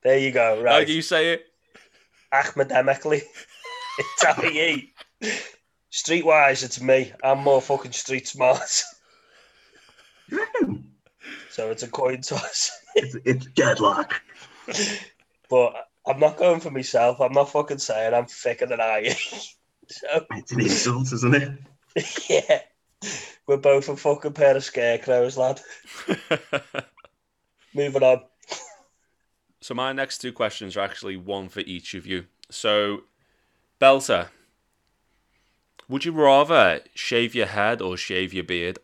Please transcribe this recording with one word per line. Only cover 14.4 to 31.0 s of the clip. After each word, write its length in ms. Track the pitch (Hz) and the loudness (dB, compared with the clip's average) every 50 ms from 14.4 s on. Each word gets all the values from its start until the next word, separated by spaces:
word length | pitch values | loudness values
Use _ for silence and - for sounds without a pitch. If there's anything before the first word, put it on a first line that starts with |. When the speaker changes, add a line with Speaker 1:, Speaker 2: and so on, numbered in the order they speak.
| - - - - - - 214 - 208 - - 202 - - _ _ _ _ _ _ _ _ | -20 -20 -20 -20 -16 -10 -6 -6 -4 -4 -6 -8 -12 -16 _ _ _ _ _ _ _ _
Speaker 1:
But 260 | 131 127 123 117 - 117 - _ _ _ _ - | 4 4 4 4 0 -4 -16 _ _ _ _ -4
I'm 100 | 135 135 | 0 2
not 200 | 151 151 151 - | 2 2 2 4
going 240 | - 180 170 165 | 2 2 2 2
for 100 | 165 170 | -2 -8
myself. 480 | 139 135 127 - - 120 117 120 123 123 | -8 -8 -8 -2 0 2 2 2 2 2
I'm 140 | 139 123 131 | 0 2 2
not 180 | 139 139 135 | 2 2 2
fucking 260 | - 147 143 - 147 139 | 0 -2 -2 -2 -4 -8
saying 340 | - - 113 110 110 113 117 | -6 -4 -2 -2 0 2 2
I'm 120 | 120 123 | 0 0
thicker 400 | 123 - - - 127 117 - 123 | -2 -10 -6 -6 -6 -4 -4 -4
than 140 | 123 123 117 | -4 -2 -2
I 220 | 113 113 110 107 | 0 0 0 0
E. 80 | 107 120 | 0 -2
<laughs> 40 | - - - - - - - - - _ _ _ _ _ _ _ | -2 -4 -6 -10 -10 -14 -16 -16 -20 _ _ _ _ _ _ _
So 360 | - - - - 147 160 156 _ | -20 -14 -8 -2 -2 -2 -2 _
Speaker 3:
It's 220 | - 101 - - 123 | -14 -14 -12 -8 -4
an 80 | 120 | -2
insult, 500 | 120 104 98 - - 123 123 123 131 131 | 0 0 0 0 0 -2 -2 -2 -4 -4
isn't 240 | 131 113 110 123 139 | -4 0 2 4 4
it? 160 | 143 139 - - - - - _ _ _ _ _ | 4 2 -2 -10 -14 -16 -20 _ _ _ _ _
Speaker 1:
<laughs> 340 | - - - - - - - | -8 -8 -6 -10 -12 -4 2
Yeah. 320 | - 151 - - 160 - - _ _ _ _ _ _ _ - - - - - - - _ _ | 0 0 4 2 0 0 0 _ _ _ _ _ _ _ -14 -12 -12 -12 -14 -16 -20 _ _
We're 120 | - 139 139 | 0 0 2
both 320 | 135 143 139 139 139 147 | 4 4 4 4 2 -2
a 80 | 143 139 | -10 -4
fucking 340 | - 151 143 147 - 151 143 | -2 -2 -2 0 -2 -8 -2
pair 220 | 156 151 139 135 | 4 4 4 4
of 80 | 135 135 | 4 0
scarecrows, 720 | - - 131 120 120 117 117 - - 127 123 120 127 135 135 | -6 -4 0 0 0 0 0 0 0 2 2 2 0 0 0
lad. 220 | 127 131 135 - - - - - _ - - - - - | 0 0 -2 -4 -10 -20 -20 -20 _ -20 -18 -16 -6 -6
<laughs> 320 | - - - - 165 - - - - 143 - _ _ 135 - _ _ - _ - _ _ _ _ _ _ _ _ _ _ _ _ _ | -6 -6 -2 -4 -4 -4 -4 -6 -8 -8 -8 _ _ -12 -12 _ _ -20 _ -20 _ _ _ _ _ _ _ _ _ _ _ _ _
Moving 260 | 131 143 143 135 135 131 | -4 -4 -2 0 2 4
on. 180 | 127 127 123 - _ _ _ _ _ - - - - - _ _ _ _ _ _ _ _ _ _ _ _ _ _ _ _ _ | 4 4 4 0 _ _ _ _ _ -14 -14 -14 -18 -20 _ _ _ _ _ _ _ _ _ _ _ _ _ _ _ _ _
Speaker 2:
So 140 | - - 123 | -14 -12 -8
my 180 | 120 127 131 | -6 -4 -4
next 280 | 135 135 135 135 - - | -4 -4 -6 -6 -8 -10
two 120 | - 127 | -10 -12
questions 460 | 123 - 117 107 - - 107 95 92 101 | -6 -4 -4 -4 -4 -6 -12 -10 -6 -6
are 80 | 98 | -6
actually 320 | 98 - - | -6 -6 -10